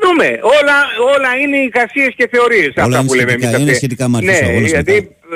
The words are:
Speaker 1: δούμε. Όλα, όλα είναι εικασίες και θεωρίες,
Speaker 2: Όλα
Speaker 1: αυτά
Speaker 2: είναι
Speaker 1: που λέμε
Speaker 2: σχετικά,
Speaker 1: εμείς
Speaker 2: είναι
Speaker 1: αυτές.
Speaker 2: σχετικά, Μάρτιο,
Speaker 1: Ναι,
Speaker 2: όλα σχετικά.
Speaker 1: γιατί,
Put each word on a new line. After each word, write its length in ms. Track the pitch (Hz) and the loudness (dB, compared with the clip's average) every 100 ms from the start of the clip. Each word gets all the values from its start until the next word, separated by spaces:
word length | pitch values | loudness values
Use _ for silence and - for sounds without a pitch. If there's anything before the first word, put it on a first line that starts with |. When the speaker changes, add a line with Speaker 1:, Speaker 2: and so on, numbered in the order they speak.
Speaker 1:
δούμε. 220 | 403 330 156 | 2 2 0
Όλα, 520 | 117 214 294 285 285 285 220 247 277 | 0 2 2 4 2 0 0 0 0
όλα 200 | 262 254 | 0 -2
είναι 160 | 285 277 | -2 -2
εικασίες 560 | 262 247 233 277 269 - | -2 -2 -2 -2 -2 -2
και 120 | 240 | -2
θεωρίες, 400 | 240 240 226 147 143 | 2 2 2 0 0
Speaker 2:
Όλα 100 | 135 | 0
Speaker 1:
αυτά 120 | 131 | 0
Speaker 2:
είναι 100 | 131 | 0
Speaker 1:
που 60 | |
λέμε 160 | 127 123 | 0 0
Speaker 2:
σχετικά, 180 | 120 120 | -2 -2
Speaker 1:
εμείς 140 | 127 | 0
Speaker 2:
είναι 100 | 147 | 0
Speaker 1:
αυτές. 60 | 123 | 0
Speaker 2:
σχετικά, 300 | 139 120 127 | -2 -4 -2
Μάρτιο, 240 | 120 - | 0 0
Speaker 1:
Ναι, 60 | 180 | 0
Speaker 2:
όλα 300 | - - 135 | 0 0 0
σχετικά. 240 | 151 156 | 0 0
Speaker 1:
γιατί, 180 | 208 196 _ 165 | 0 -2 _ -10